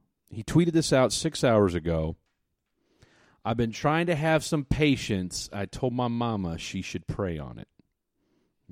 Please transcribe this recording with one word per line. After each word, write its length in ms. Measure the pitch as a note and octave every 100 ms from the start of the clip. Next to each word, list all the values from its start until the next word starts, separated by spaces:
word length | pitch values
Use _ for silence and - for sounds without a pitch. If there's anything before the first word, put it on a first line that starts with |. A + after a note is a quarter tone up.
| _ _ _
he 120 | G2+
tweeted 300 | A2 D#3 E3+
this 200 | D#3+ D#3
out 200 | C3+ B2
six 300 | - D#3+ -
hours 300 | C3+ A2+ G2
ago. 420 | E2+ E2 E2 D#2 D#2+ _ _ _ _ _ _ _ _ _ _ _ _
"I've 120 | G#2 A#2
been 160 | A2+
trying 340 | G#2+ D3 D#3+ E3+
to 80 |
have 300 | D#3 D#3+ D#3
some 200 | - D#3+
patience. 840 | C#3 - D3+ B2+ - G2+ F#2 - -
I 140 | G2+ G2
told 260 | - C3
my 160 | B2 B2
mama 500 | A#2 A#2+ G#2+ F2+ E2
she 240 | - F#2+
should 240 | F#2 F#2 -
pray 320 | - G2 D#2+
on 200 | C2+ A1+
it." 100 | - _ _ _ _ _ _ _ _ _ -